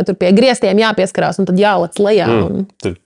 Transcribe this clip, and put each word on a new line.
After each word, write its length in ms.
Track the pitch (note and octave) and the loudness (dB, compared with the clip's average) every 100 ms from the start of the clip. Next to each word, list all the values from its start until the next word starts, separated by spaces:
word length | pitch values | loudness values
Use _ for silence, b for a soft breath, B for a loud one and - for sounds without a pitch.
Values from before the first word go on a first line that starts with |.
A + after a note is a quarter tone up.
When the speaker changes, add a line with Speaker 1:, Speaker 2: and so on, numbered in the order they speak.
| F3+ | -2
Speaker 1:
tur 100 | F#3 | -2
pie 140 | F3+ | 2
griestiem 480 | G3 C4 A#3+ A3 G#3+ | 2 2 2 0 2
jāpieskarās 600 | A3 G#3+ G3+ - D#3+ E3 | 0 0 -2 -2 -4 -2
un 100 | F#3 | -2
tad 100 | F3+ | 0
jālec 400 | G#3 F#3 E3+ - | 2 0 -2 -2
lejā 280 | G3+ G#3+ E3 | 0 2 2
Speaker 2:
Mm. 180 | G#3+ F3 | 0 0
Speaker 1:
un 220 | G3 G3 _ | -4 -8 _
Speaker 2:
Tur 200 | G2 F2 | -8 -8